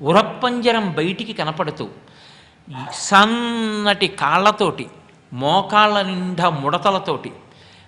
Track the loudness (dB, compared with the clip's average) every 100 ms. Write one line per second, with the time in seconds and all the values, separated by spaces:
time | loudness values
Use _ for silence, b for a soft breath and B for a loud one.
0 | 2 2 2 -2 -2 0 2 2 0 -2
1 | -2 -4 -8 -6 -6 -4 -6 -6 -12 -12
2 | -20 b b b b b -16 -14 -12 -10
3 | 4 6 6 2 -2 -2 -2 -2 0 0
4 | 0 0 0 4 2 2 -2 -2 -10 -14
5 | -20 -20 -14 -4 0 2 2 4 4 2
6 | -2 -4 -4 0 0 0 -2 0 0 0
7 | -2 -6 -6 -16 -20 b b b